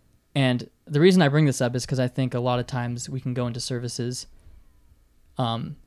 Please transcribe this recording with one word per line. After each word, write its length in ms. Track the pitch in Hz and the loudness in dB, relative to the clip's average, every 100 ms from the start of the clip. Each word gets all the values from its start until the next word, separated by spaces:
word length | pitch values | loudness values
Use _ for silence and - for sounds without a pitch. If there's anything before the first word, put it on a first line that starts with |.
| _ _ _ | _ _ _
And 360 | 143 131 123 - _ - | 0 2 2 -4 _ -2
the 140 | 143 | 4
reason 200 | 180 185 | 6 8
I 80 | 147 | 6
bring 160 | 147 | 4
this 160 | 151 123 | 2 2
up 160 | 123 127 | 0 -2
is 80 | |
'cause 160 | - 131 | -2 -2
I 80 | 123 | -2
think 240 | - 127 | -2 -2
a 80 | 123 | -2
lot 180 | 123 123 | -2 -2
of 80 | 120 | -2
times 440 | 131 120 120 - | -4 -6 -6 -8
we 100 | 131 | -8
can 140 | 127 | -6
go 120 | 123 123 | -4 -4
into 140 | 120 | -6
services, 640 | - 123 120 - 120 123 - - - - - _ _ _ _ _ _ - | -6 -6 -6 -6 -6 -6 -12 -20 -20 -20 -20 _ _ _ _ _ _ -6
um, 400 | 123 113 127 147 | -4 -4 -8 -14